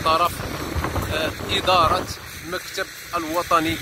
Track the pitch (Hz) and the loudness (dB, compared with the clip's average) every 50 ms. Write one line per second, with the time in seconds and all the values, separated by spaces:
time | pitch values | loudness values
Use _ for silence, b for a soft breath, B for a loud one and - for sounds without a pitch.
0 | - 160 160 160 175 165 - - - - - - - - - - - - - - | 2 4 4 4 4 2 0 -2 -6 -6 -6 -6 -6 -4 -2 -2 -2 -2 -2 -2
1 | - - 156 156 156 151 - - - - - 196 - 185 185 175 160 156 175 185 | -2 0 0 0 -2 -2 -4 -4 -4 -2 -2 0 2 4 6 6 6 6 4 2
2 | - - - - - - - - 156 160 180 175 - - - 190 190 - - - | 0 -4 -8 -10 -12 -12 -12 -12 -8 -6 -6 -6 -8 -8 -6 -6 -6 -6 -8 -14
3 | - - 175 175 165 156 160 175 165 - 175 165 156 165 160 156 | -10 -6 -4 -4 -2 -2 -2 -2 2 4 4 4 4 2 0 -2